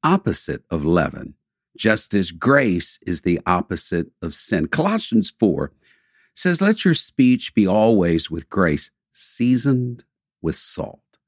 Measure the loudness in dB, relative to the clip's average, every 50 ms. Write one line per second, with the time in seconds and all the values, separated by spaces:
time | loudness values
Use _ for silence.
0 | 2 2 0 2 0 -2 -2 -2 -4 -4 -8 -10 _ _ -6 -4 0 2 2 2
1 | 2 0 -6 -10 -14 -16 -18 _ _ _ _ _ _ _ _ -2 0 0 0 0
2 | -2 -2 -2 -2 -2 -2 -4 -2 2 4 4 4 4 2 0 0 -2 -4 -4 -6
3 | _ -6 -6 -2 0 0 -2 0 0 0 0 0 0 _ -4 -4 -4 -2 -2 -4
4 | -4 -6 _ _ -10 -6 -6 -6 -4 -2 -2 -2 -2 -2 -2 -2 0 0 0 -2
5 | -2 0 0 0 0 0 -2 _ 0 0 2 0 -4 -8 _ _ _ _ _ _
6 | _ _ _ _ _ _ _ -4 -2 0 0 2 2 2 2 2 2 2 2 2
7 | 0 -2 _ 2 4 4 4 2 0 -2 _ 2 2 4 4 4 4 4 4 4
8 | 4 2 2 0 -2 -4 -6 -10 -10 _ -2 0 2 2 2 -2 -4 -8 _ _
9 | _ _ _ -10 -8 -8 -4 -2 0 2 2 2 2 0 0 0 -2 -4 -8 -12
10 | -18 _ _ _ _ _ _ _ -6 -4 -4 -4 -6 -6 -8 -8 -10 -10 -12 _
11 | _ _ _ _ _